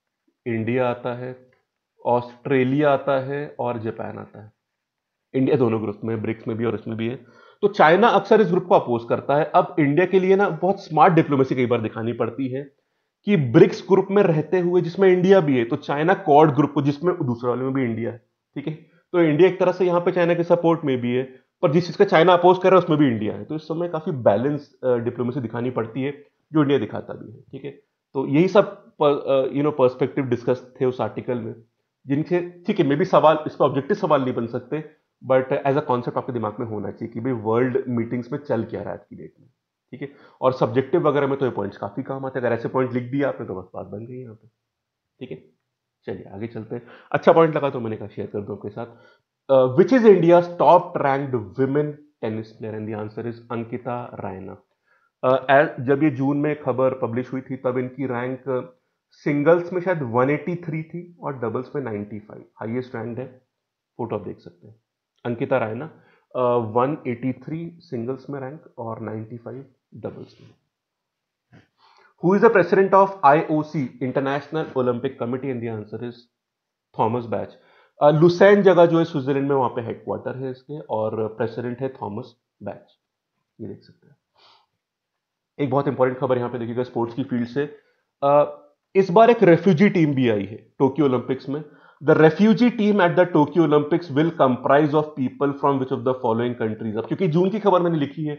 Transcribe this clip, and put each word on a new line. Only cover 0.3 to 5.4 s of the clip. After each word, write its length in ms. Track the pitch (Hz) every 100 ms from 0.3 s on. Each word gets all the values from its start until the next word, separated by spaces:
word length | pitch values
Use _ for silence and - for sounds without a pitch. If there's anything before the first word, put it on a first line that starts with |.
| _ 123
इंडिया 440 | 113 110 127 123
आता 240 | 123 123
है, 360 | 120 127 127 _ _ _ _ _ _ 120
ऑस्ट्रेलिया 840 | 120 120 - - 135 127 139 147
आता 280 | 135 139 135
है 360 | 131 143 147 -
और 200 | 123 117
जापान 400 | 110 107 101 107
आता 260 | 104 104
है। 80 | 107 _ _ _ _ _ _ _ _
इंडिया 220 | 135